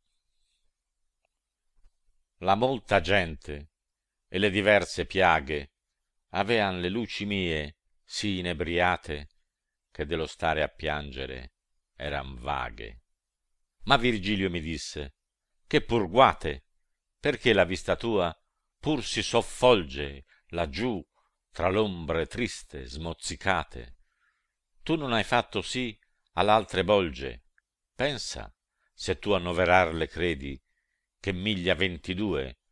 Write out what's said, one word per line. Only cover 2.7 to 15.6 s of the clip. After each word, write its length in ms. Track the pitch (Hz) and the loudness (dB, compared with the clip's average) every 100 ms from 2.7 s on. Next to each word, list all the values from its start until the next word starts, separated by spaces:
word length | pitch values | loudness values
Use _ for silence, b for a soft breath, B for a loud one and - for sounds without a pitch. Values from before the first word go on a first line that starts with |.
| 135 - 101 | 0 2 2
gente 720 | 80 101 87 73 - 73 73 _ _ _ _ _ _ | 4 2 2 -4 -12 -14 -14 _ _ _ _ _ _
e 100 | 92 | -2
le 120 | 104 | 0
diverse 560 | 95 101 104 85 - 78 | 4 6 6 4 -2 -2
piaghe 680 | 95 90 80 71 76 69 _ _ _ _ _ _ | 4 6 4 2 -6 -8 _ _ _ _ _ _
avean 500 | 87 101 117 101 92 | -4 0 2 2 0
le 80 | 90 | -4
luci 380 | 101 110 - 101 | -4 -6 -6 -4
mie 520 | 101 90 78 73 - _ _ | -2 -2 -2 -6 -12 _ _
sì 360 | _ - 107 95 | _ -8 -4 -4
inebriate 880 | 87 80 78 85 87 90 - 73 73 _ _ _ _ _ _ | -4 -4 -2 2 2 0 -4 -10 -12 _ _ _ _ _ _
che 160 | - 73 | -10 -4
dello 200 | 80 78 | -4 -4
stare 360 | - 82 78 | -2 -2 0
a 60 | 73 | -2
piangere 880 | - 78 76 73 65 65 64 64 - _ _ _ - | -4 -6 -6 -8 -10 -10 -10 -14 -20 _ _ _ -12
eran 400 | 71 71 67 65 | -8 -6 -8 -10
vaghe. 680 | 64 71 60 53 55 55 _ _ _ _ _ _ _ _ | -6 -4 -6 -10 -16 -18 _ _ _ _ _ _ _ _
Ma 120 | - 135 | 2 4
Virgilio 520 | 120 110 95 104 95 | 4 0 0 0 0
mi 120 | 85 | -2
disse: 560 | 80 78 - - 71 - _ _ _ _ | -6 -6 -8 -10 -12 -14 _ _ _ _